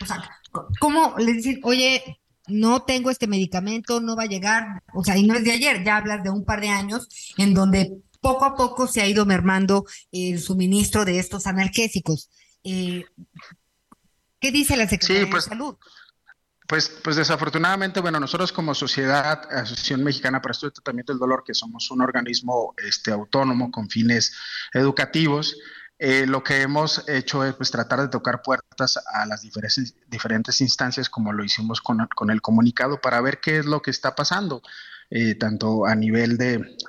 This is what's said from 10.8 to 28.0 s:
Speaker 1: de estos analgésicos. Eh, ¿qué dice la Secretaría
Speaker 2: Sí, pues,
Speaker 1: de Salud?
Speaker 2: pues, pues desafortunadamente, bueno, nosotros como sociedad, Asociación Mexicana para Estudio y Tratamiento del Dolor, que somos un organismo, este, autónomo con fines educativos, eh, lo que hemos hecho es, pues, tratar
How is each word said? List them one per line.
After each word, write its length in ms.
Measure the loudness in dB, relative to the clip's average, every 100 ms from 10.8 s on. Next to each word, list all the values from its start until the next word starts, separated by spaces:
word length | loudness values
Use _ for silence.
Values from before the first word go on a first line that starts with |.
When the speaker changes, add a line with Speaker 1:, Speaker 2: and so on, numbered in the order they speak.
| 4 2
Speaker 1:
de 140 | 2 0
estos 300 | -2 -4 -4
analgésicos. 800 | 0 0 0 0 -2 -2 -4 -4 _ _ _
Eh, 420 | -8 -6 -4 -6 -10 -20 -20 -20 -20 -20 _ _ _ -20 _ _ _ _
¿qué 100 | -2
dice 240 | 0 2 2
la 120 | 2
Secretaría 380 | 0 2 2 2
Speaker 2:
Sí, 40 |
pues, 140 | 0
Speaker 1:
de 60 | -2
Salud? 260 | -6 -8 -10 _ -20 -20 _ _ _ _ _ _
Speaker 2:
pues, 180 | -2 -2 -4
pues 140 | -4 0
desafortunadamente, 800 | 2 0 0 0 0 0 -2 -2
bueno, 220 | -2 -2
nosotros 320 | -2 -2 -2
como 220 | -2 -4
sociedad, 680 | -2 -2 -2 2 2 2 -2 -4
Asociación 540 | -8 -6 -6 -4 0
Mexicana 360 | 0 0 -2 -4
para 120 | -4
Estudio 180 | -8 -8
y 40 |
Tratamiento 380 | -10 -8 -8 -6
del 60 | -4
Dolor, 240 | 0 0
que 80 | -2
somos 380 | -6 -6 -10 -6
un 100 | 0
organismo, 720 | 0 0 -4 -4 -2 -2 -2 -6 -6
este, 240 | -4 -2
autónomo 640 | -4 -2 0 2 0 -2
con 180 | -6 -6
fines 420 | 0 2 2 0 -4 -12 -12 -4
educativos, 840 | 2 2 2 0 2 2 2 -2 -8 -16 -20 -20 _
eh, 280 | 2 4 4
lo 180 | 0
que 180 | 0 0
hemos 440 | 2 2 0 -2 -2
hecho 360 | -2 -2 -2
es, 100 | -2
pues, 180 | -2 -4
tratar 280 | -4 -2 0